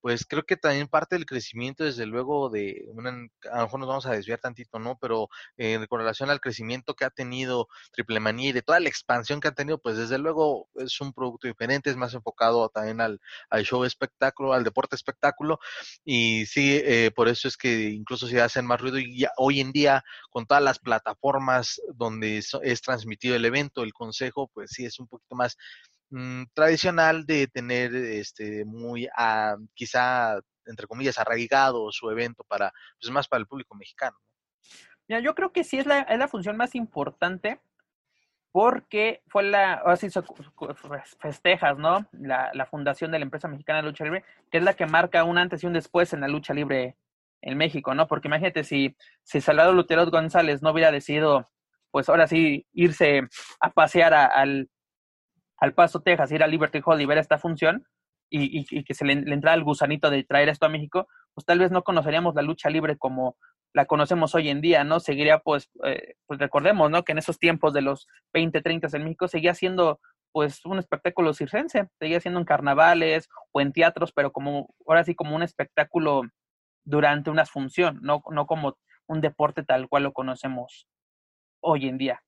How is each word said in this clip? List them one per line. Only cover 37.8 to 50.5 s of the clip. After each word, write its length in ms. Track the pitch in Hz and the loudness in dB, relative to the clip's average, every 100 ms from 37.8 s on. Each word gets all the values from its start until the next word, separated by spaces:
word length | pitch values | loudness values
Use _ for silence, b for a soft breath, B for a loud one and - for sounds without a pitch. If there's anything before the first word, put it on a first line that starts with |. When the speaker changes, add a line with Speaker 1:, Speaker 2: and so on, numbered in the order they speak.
| _ _ _ _ _ _ _ | _ _ _ _ _ _ _
Speaker 2:
porque 680 | 180 226 262 _ 208 220 233 _ | 2 4 2 _ -2 0 -2 _
fue 160 | 202 | 0
la, 320 | 202 202 196 | 2 4 2
ahora 220 | 170 175 175 | 2 2 2
sí, 140 | 202 | 0
so-, 140 | 185 | -6
cu-, 200 | - - 147 | -8 -16 -20
cu-, 200 | _ 147 143 147 143 - _ | _ -14 -12 -14 -14 -16 _
festejas, 600 | 156 143 175 180 156 139 | -12 -2 0 2 2 2
¿no? 280 | 156 185 208 | 0 0 -2
La, 380 | - 135 127 131 | -14 -4 -4 -4
la 140 | 135 131 | -6 -8
fundación 440 | 151 143 139 160 | -4 -4 -4 -4
de 80 | 160 | -4
la 60 | |
empresa 240 | 139 151 165 | -6 -10 -10
mexicana 320 | 143 147 156 | -12 -4 -4
de 80 | 151 | -4
lucha 160 | 147 | -6
libre, 200 | 151 180 b b _ | -6 -6 b b _
que 80 | 165 | 2
es 60 | |
la 100 | 180 | 2
que 120 | 190 160 | 0 2
marca 380 | 160 175 170 | 2 4 4
un 140 | 170 175 | 4 2
antes 240 | 175 170 | 0 -2
y 40 | 175 | -2
un 60 | |
después 400 | 170 - 170 175 | -4 0 0 2
en 80 | 147 | 0
la 80 | 139 | -4
lucha 240 | 147 147 | -4 -4
libre 440 | 143 143 135 127 - _ _ _ _ | -4 -2 -2 -4 -10 _ _ _ _
en 160 | - 135 | -8 -2
México, 380 | 156 156 - | -2 -2 -4
¿no? 120 | 135 156 | 0 0
Porque 220 | 151 147 | 0 -2
imagínate 360 | 156 180 170 | -2 0 -4
si, 320 | 147 143 135 - b b | -4 -2 -2 -4 b b
si 160 | _ 147 | _ -2
Salvador 340 | 147 151 170 | 2 6 8
Lutero 360 | 185 175 165 170 | 8 4 4 4
González 520 | 165 160 175 160 | 2 2 4 4